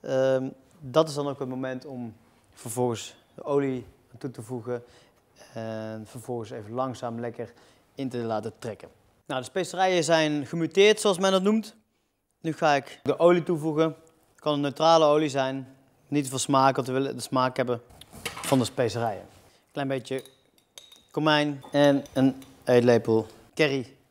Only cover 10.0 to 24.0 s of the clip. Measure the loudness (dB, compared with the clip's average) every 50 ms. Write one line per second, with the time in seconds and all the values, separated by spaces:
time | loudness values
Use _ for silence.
10 | 2 2 2 2 2 2 -2 -4 -6 -6 -6 -6 -6 -2 4 6 6 6 6 4
11 | 2 0 0 2 2 2 2 4 2 2 2 0 -2 -6 -18 _ _ _ _ _
12 | _ _ _ _ _ _ _ _ _ -8 -4 0 2 2 2 2 0 -6 -20 -8
13 | _ -4 0 4 6 6 6 4 2 -2 -4 -2 -2 -4 0 0 0 0 -2 -6
14 | _ _ _ _ _ _ _ _ -4 -2 -2 0 -2 -4 -2 2 4 6 6 8
15 | 6 6 4 4 2 0 -2 -2 -2 -2 -4 -8 -10 -14 -20 _ _ _ _ _
16 | _ _ -2 -2 -2 -2 -4 -6 -2 2 4 6 6 6 4 2 -4 -2 -2 -2
17 | -2 -2 -6 -8 -10 -4 0 0 0 0 0 -2 -2 -2 -2 -6 -6 _ -20 -20
18 | -20 _ -20 -14 -14 -14 -12 -10 -2 0 0 0 0 -2 -2 -2 -2 -2 -2 -2
19 | -4 -4 -4 -8 -14 -20 _ -20 _ _ _ _ _ _ _ -8 -4 -4 -4 -6
20 | -6 -6 -8 -8 -8 -12 _ _ _ _ _ _ _ _ _ -20 -20 -20 -20 _
21 | _ _ _ 0 2 4 4 4 2 0 -4 -8 -12 -4 2 4 6 6 6 4
22 | 0 -4 0 2 2 2 2 0 -14 -20 -20 -12 _ 4 4 6 6 6 4 4
23 | 4 4 2 2 2 -2 -12 -20 -20 _ _ 0 0 2 2 -4 -6 -8 -14 _